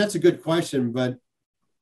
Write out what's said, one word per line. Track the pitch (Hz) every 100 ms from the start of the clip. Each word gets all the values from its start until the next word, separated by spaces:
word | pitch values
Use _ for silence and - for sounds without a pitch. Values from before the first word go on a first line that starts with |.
that's | 202 175
a |
good | 175 156
question, | 151 170 160 139 120
but | 120 127 127 _ _ _ _ _ _